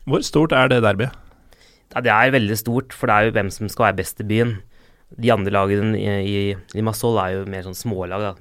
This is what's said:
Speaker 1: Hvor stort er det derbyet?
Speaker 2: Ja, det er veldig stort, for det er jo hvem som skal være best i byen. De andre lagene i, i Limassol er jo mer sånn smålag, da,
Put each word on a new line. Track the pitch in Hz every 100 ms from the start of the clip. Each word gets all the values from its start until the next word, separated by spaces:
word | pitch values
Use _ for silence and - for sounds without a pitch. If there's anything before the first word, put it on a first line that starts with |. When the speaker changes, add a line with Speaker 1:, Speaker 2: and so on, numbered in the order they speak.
| -
Speaker 1:
Hvor | 156
stort | - 151 156
er | 135 131
det | 127
derbyet? | 110 98 127 - - _ _ _ _ _ _ 123
Speaker 2:
Ja, |
det | 120
er | 107 131
veldig | 135 104 110
stort, | - 120 -
for | - 123
det | 107
er | 113
jo |
hvem | 110 98
som | - 104
skal | - 110
være | 95
best | 92 -
i | 104
byen. | 110 120 101 - - _ _ _ -
De | 117
andre | 107 98
lagene | 101 98 101 110 104
i, | 101 101 98
i | 101 101 98 - 104
Limassol | 110 107 120 110
er | 92 95
jo | 98
mer | 95
sånn | 92 90
smålag, | 120 95 90 98
da, | 104 92